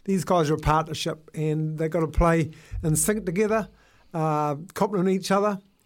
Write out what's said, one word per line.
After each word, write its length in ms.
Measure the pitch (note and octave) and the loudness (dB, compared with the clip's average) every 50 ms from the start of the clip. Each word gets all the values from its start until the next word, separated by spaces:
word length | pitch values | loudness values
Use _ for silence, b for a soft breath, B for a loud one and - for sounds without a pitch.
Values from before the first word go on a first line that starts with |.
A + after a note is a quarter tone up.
| B | B
These 200 | - G3 F#3 D#3 | -2 -2 -2 0
guys 240 | - F#3 F3 D#3+ C#3+ | 2 2 2 2 2
are 60 | D#3 | 0
a 40 | D3+ | 0
partnership, 680 | - D3 D#3 D#3 D#3+ D#3+ D3+ - - E3+ D#3 D#3 - - - | 2 2 2 2 2 -2 -6 -6 -6 -6 -6 -6 -10 -12 -8
and 420 | D#3+ D#3 D#3 D3+ D#3 D#3 D#3 D#3 | -4 -2 -2 0 0 -2 -4 -2
they've 140 | D3+ D#3+ D#3+ | -4 -4 -2
got 100 | E3 E3+ | 0 0
to 80 | D#3+ C#3+ | -2 0
play 440 | - - F3 E3+ E3 E3 D#3 D#3 B B B B B B - | 2 2 4 4 4 4 2 -2 B B B B B B -2
in 100 | D#3+ D#3 | 0 0
sync 320 | D#3 - G#3+ G#3+ G#3+ G3 | 2 2 0 0 -2 -2
together, 420 | F3+ E3 G3 A3 G#3 A3 A3 - - b b b b b b b b - | -2 0 0 0 2 2 0 -2 -4 b b b b b b b b -6
uh, 420 | D#3+ D#3 D#3+ D3+ D3+ D3+ D3 C#3+ C#3+ E3+ F#3+ - | -2 -2 0 0 0 0 -2 -2 -4 -8 -12 -2
complement 340 | - G3 F#3+ G#3 F#3 F3+ F#3+ | -2 -2 0 0 0 0 2
each 240 | F#3+ F#3+ F#3+ - G3 | 0 0 0 0 0
other, 260 | G3+ G3+ G#3 G3+ G3 - _ _ _ _ | 2 2 0 -2 -4 -8 _ _ _ _